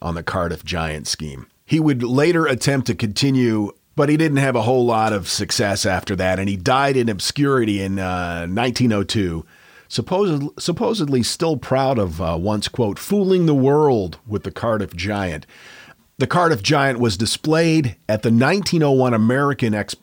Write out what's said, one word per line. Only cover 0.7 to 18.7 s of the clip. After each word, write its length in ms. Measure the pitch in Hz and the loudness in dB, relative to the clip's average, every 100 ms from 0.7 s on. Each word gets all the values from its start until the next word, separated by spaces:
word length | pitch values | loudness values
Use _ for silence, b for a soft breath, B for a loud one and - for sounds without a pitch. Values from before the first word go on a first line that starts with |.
| 87 80 76 - | -4 -4 -6 -6
scheme. 400 | - 78 67 - _ | -8 -8 -12 -16 _
He 140 | - 160 | -2 0
would 240 | 156 135 | 2 0
later 420 | 117 127 151 170 | 0 2 2 2
attempt 440 | 156 131 - 139 123 | 2 0 0 0 0
to 60 | 113 | -2
continue, 720 | 113 101 139 135 123 110 101 - _ | -4 0 2 2 2 2 -2 -6 _
but 140 | - 143 | 0 2
he 80 | 151 | 2
didn't 220 | 160 139 | 2 2
have 180 | 139 123 | 2 0
a 60 | |
whole 220 | 110 131 | 2 2
lot 280 | 120 113 110 | 2 2 2
of 160 | 104 87 | 0 -2
success 580 | - 101 - 107 98 104 | -4 -4 -2 0 0 0
after 300 | 90 - 95 | -2 -2 -2
that, 240 | 92 92 | 0 0
and 80 | 98 | -2
he 80 | 98 | -2
died 400 | 87 131 139 135 | 0 2 2 2
in 120 | 117 | 0
obscurity 720 | 98 - - 143 135 110 101 | -2 -4 -2 0 2 2 0
in, 200 | 95 95 | -2 -2
uh, 460 | 92 90 87 85 85 | -4 -4 -4 -6 -4
nineteen 460 | 95 127 117 127 | -2 -2 0 2
oh 120 | 107 | 2
two, 420 | 98 113 95 82 78 B B B B | 0 -2 -2 -4 -10 B B B B
supposed-, 760 | - 208 185 208 147 143 - | -8 -2 0 0 0 -4 -6
supposedly 600 | - 170 233 226 147 135 | -6 -2 -2 -2 0 0
still 340 | 113 - 165 147 | 0 -2 -2 -2
proud 440 | - 135 135 131 | 0 0 2 0
of, 200 | 95 80 | 0 -2
uh, 160 | 85 85 | -4 -2
once, 300 | 92 107 - | -2 -2 -4
quote, 320 | - 113 98 | -2 -2 -4
"fooling 480 | - 208 190 190 165 | -2 0 2 4 4
the 80 | |
world 640 | 147 131 143 151 120 92 78 - | 4 4 4 4 2 0 -8 -8
with 160 | 104 | -6
the 80 | 95 | -6
Cardiff 420 | - 117 110 95 85 | -4 -2 0 -2 -6
Giant." 500 | 95 104 95 76 - B B B B B _ - | -4 -2 -2 -6 -10 B B B B B _ -6
The 80 | 131 | -2
Cardiff 380 | 170 170 143 | 2 2 2
Giant 340 | 98 147 135 120 | 2 2 2 2
was 180 | 120 92 | 0 0
displayed 760 | 107 - 156 160 165 160 135 - - | -2 -2 0 2 2 2 0 -4 -4
at 140 | 107 | -2
the 80 | 120 | 2
nineteen 500 | 113 131 196 180 | 4 4 2 0